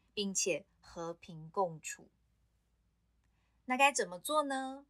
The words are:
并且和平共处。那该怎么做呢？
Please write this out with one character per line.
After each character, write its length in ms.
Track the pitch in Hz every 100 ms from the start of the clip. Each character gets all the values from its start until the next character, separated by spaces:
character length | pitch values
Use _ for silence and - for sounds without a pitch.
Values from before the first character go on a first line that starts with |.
| _ -
并 180 | 196
且 320 | 190 196 147 - _
和 320 | - 175 165
平 340 | 170 - 160 160
共 280 | 202 180 160
处。 300 | - - 131 _ _ _ _ _ _ _ _ _ _ _ _ _ _ _ -
那 120 | 254
该 140 | 277
怎 180 | 269 185
么 80 | 180
做 240 | 220 302
呢？ 460 | 285 269 262 269 285